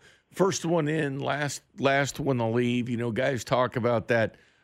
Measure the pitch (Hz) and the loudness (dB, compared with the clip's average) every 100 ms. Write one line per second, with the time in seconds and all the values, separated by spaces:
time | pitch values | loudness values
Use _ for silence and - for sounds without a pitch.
0 | - _ _ - 190 - 165 170 147 156 | -14 _ _ 0 0 0 0 0 0 -2
1 | 147 135 131 139 143 - - - 131 139 | -2 -4 -4 -2 -4 -6 -14 0 2 4
2 | 139 - 139 127 113 117 120 123 120 117 | 0 -2 -2 0 0 2 2 0 -2 -4
3 | 120 107 131 123 - 127 123 127 113 117 | -2 -2 -2 -2 0 2 2 0 2 0
4 | - 117 107 - _ _ | 2 2 2 -2 _ _